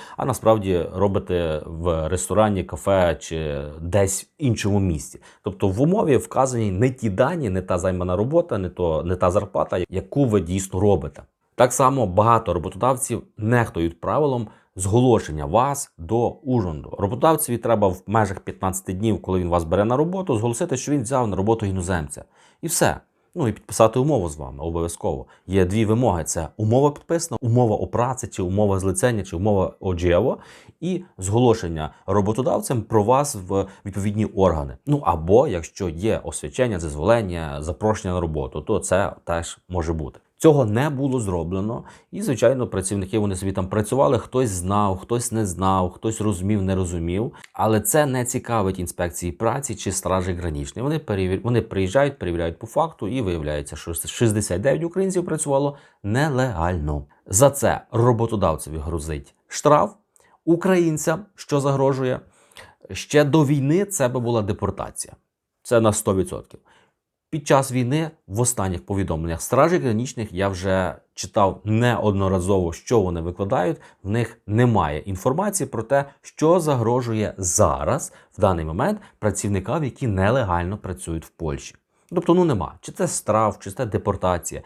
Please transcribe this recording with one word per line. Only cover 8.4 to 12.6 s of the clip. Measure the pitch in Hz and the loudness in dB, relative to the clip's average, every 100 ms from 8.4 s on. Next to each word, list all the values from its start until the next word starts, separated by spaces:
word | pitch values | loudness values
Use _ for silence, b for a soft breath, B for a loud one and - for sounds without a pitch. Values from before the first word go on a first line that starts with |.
| 170 107 | 0 -2
не | 90 | -4
то, | - 87 78 | -2 -2 0
не | 82 82 | -2 0
та | 92 | 2
зарплата, | 98 - 73 - 95 85 | 2 0 -2 -2 -2 -4
яку | 92 - 139 127 | -6 -4 0 2
ви | 104 | 2
дійсно | 85 95 95 92 | 2 -2 -2 0
робите. | 101 80 71 - - _ _ - | 4 2 0 -12 -20 _ _ 2
Так | 127 | 2
само | - 131 135 104 | 4 2 2 0
багато | 92 110 113 101 | 4 4 4 2
роботодавців | 87 | -4